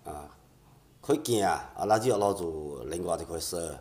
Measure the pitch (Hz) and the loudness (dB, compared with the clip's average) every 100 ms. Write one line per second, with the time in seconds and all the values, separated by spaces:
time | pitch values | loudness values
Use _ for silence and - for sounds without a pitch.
0 | - 76 73 - - - - - _ - | -10 -12 -12 -20 -20 -20 -20 -20 _ -16
1 | - 147 123 113 95 78 - - 98 110 | 0 0 2 2 4 2 -4 -4 2 4
2 | 123 104 101 98 85 78 76 69 64 85 | 6 4 4 2 -4 -4 -8 -8 -6 -4
3 | 87 82 82 85 - 87 82 65 | -2 -2 -2 -6 -4 -4 -6 -8